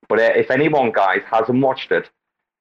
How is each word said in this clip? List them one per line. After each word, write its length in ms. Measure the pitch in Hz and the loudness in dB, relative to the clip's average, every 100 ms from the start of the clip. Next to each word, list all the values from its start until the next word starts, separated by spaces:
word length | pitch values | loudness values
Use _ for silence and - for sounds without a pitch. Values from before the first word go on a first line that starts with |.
| - | -4
but, 120 | 107 | 0
uh, 120 | 113 117 | 2 2
if 160 | 113 | 0
anyone, 400 | 131 156 147 120 | 0 0 0 0
guys, 300 | 107 98 95 - | 0 0 0 -2
hasn't 320 | 113 113 123 | -2 0 0
watched 300 | 135 127 - | 0 -2 -2
it, 180 | 85 - _ _ _ _ _ | -4 -4 _ _ _ _ _